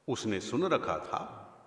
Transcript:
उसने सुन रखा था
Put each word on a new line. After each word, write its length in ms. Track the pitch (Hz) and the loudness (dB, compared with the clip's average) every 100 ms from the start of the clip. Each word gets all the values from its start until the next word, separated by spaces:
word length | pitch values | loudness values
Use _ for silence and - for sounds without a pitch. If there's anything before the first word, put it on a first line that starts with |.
| - | -4
उसने 320 | 117 110 95 | -2 0 0
सुन 240 | 104 120 | 0 2
रखा 340 | 180 131 92 80 | 4 4 2 -2
था 460 | - - - - - - | -2 -4 -4 -12 -16 -20